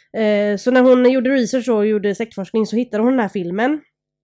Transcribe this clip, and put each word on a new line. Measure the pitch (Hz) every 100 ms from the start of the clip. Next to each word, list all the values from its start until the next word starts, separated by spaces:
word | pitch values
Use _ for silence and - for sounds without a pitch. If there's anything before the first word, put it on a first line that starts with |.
| _ -
Eh, | 214 208 208 202
så | 254
när | 254
hon | 254 254 247
gjorde | 262 247
research | 269 226 254 233
och | 220 208
gjorde | 214 202
släktforskning | 196 - - 180 226 214
så | 220
hittade | 240 208
hon | 233
den | 262
här | 196
filmen | 208 170 190 254 302 - _ _ _